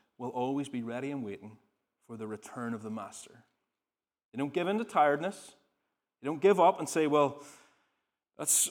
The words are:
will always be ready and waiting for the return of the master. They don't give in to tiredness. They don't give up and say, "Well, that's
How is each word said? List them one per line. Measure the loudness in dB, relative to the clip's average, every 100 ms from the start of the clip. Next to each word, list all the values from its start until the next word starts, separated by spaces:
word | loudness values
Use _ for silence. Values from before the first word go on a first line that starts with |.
| _ -12
will | -8
always | -4 -4 -4 -4
be | -8
ready | -8 -8 -8
and | -8
waiting | -8 -12 -16 -20 _ _ _ _ -18
for | -12
the | -10
return | -12 -12 -10 -8
of | -8
the | -8
master. | -10 -12 -16 -20 -20 _ _ _ _ _ _ _ _ _
They | 0
don't | 2
give | 2 0
in | 0
to |
tiredness. | 0 4 4 4 -2 -8 -20 _ _ _ _ _ _ _
They | -8
don't | 2
give | 4 6
up | 6 4
and | -2
say, | 0 2
"Well, | 4 2 0 -18 -20 _ _ _ _ _ _ _ -10
that's | 0 0 0